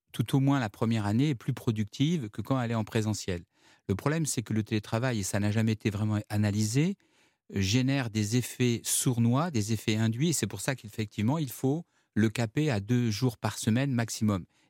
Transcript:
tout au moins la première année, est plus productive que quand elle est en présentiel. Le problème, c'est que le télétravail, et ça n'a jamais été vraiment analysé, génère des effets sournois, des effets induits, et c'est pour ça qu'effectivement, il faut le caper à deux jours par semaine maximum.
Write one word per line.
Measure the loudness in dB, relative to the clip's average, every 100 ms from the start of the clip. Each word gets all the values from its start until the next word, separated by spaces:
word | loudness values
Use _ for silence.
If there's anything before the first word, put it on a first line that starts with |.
| _
tout | -4 0 2
au |
moins | 4 2
la | 0
première | 0 0 2 2
année, | 2 2
est |
plus | 0 -4
productive | -4 -2 -2 -4 0 0 0 -4
que | -8
quand | -2 -2
elle | 0
est | -2
en |
présentiel. | 0 0 0 -2 -4 -6 -8 _ _ _ -4
Le |
problème, | 0 2 0 0
c'est | -4
que | -2
le | -2
télétravail, | 0 -2 -2 -2 0 -2
et |
ça | -2 0
n'a | 0
jamais | 2 2
été | 0 -2
vraiment | 0 0 -2 -2
analysé, | 0 2 2 2 2 0 -2 _ _ _ _ -6
génère | -2 2 2 2 0 0
des | -2 0 0
effets | -2 0 0 0
sournois, | -2 0 0 2 2 2 0
des | 0 0
effets | -2 0
induits, | 2 2 2 0
et |
c'est | 0 -2
pour | -4
ça | -4
qu'effectivement, | -6 -8 -8 -8 -2 0 0
il | -4
faut | -2 -2 -2 -6 _ _
le | 0 0
caper | 0 -2 0 0
à | 0
deux | 0 0 2
jours | 0 -2 -2
par | -6 -2
semaine | 0 2 2
maximum. | 0 -2 0 0 0 -4 _